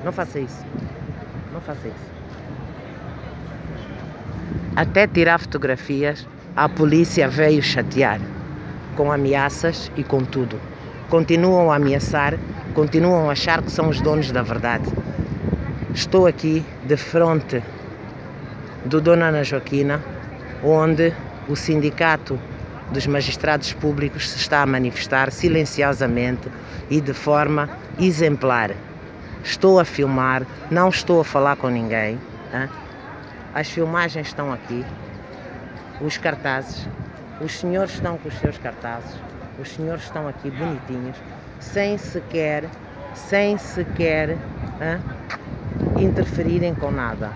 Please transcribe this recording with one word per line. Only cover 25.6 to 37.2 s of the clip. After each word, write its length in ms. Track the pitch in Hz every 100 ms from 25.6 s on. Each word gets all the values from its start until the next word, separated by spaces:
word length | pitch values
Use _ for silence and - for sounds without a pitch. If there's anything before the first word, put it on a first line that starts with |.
| 147 - 143 135 131 120 123 127 - - - - -
e 100 | 147
de 140 | 139
forma 560 | 131 151 147 147 151 147 - - -
exemplar. 760 | 185 156 160 143 131 120 107 98 - - - - - - -
Estou 320 | - 190 190
a 60 | 165
filmar, 560 | - 139 131 131 131 131 - -
não 180 | 165 185
estou 320 | 180 - 170
a 20 |
falar 320 | 151 143 139 139
com 140 | 131
ninguém, 480 | 123 113 113 107 117 - - -
hã? 160 | 123 135 - - - - - - - -
As 160 | - 151
filmagens 560 | - 160 170 170 160 147
estão 260 | - 143
aqui, 320 | 123 - 120 127 - - - - - - - - - - -
os 160 | 151 -
cartazes, 680 | 165 147 139 131 135 - - - - -